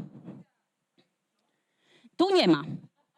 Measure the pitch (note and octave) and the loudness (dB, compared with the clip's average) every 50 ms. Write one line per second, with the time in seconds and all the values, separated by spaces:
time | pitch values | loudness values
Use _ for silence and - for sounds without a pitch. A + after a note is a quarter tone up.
0 | - - - - - - - - - _ _ _ _ _ _ _ _ _ _ _ | -6 -8 -16 -20 -20 -20 -20 -20 -20 _ _ _ _ _ _ _ _ _ _ _
1 | _ _ _ _ _ _ _ _ _ _ _ _ _ _ _ _ _ _ _ _ | _ _ _ _ _ _ _ _ _ _ _ _ _ _ _ _ _ _ _ _
2 | _ A#3 _ - E4 G4 G4 F4+ C4 F#3 D#3+ C#3+ D3 - - - - - _ _ | _ -8 _ -2 0 2 2 2 4 4 2 0 -2 -8 -12 -14 -16 -20 _ _
3 | _ _ _ | _ _ _